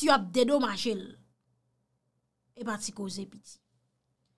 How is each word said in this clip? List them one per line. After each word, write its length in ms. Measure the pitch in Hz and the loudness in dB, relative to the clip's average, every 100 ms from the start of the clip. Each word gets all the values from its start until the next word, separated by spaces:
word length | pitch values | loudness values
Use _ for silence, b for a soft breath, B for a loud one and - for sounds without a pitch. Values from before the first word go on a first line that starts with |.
yo 100 | 294 | 4
ap 160 | 269 185 | 4 4
dedomaje 600 | 254 247 285 240 196 240 | 2 4 4 2 -2 -4
l, 100 | 196 185 - _ _ _ _ _ _ _ _ _ _ _ _ _ - | -4 -8 -18 _ _ _ _ _ _ _ _ _ _ _ _ _ -10
e 80 | |
pa 120 | 240 214 | -8 -6
ti 160 | - | -8
koze. 320 | 208 196 180 247 | -8 -10 -8 -12
Pitit 360 | - - - _ _ _ _ _ _ _ | -14 -20 -20 _ _ _ _ _ _ _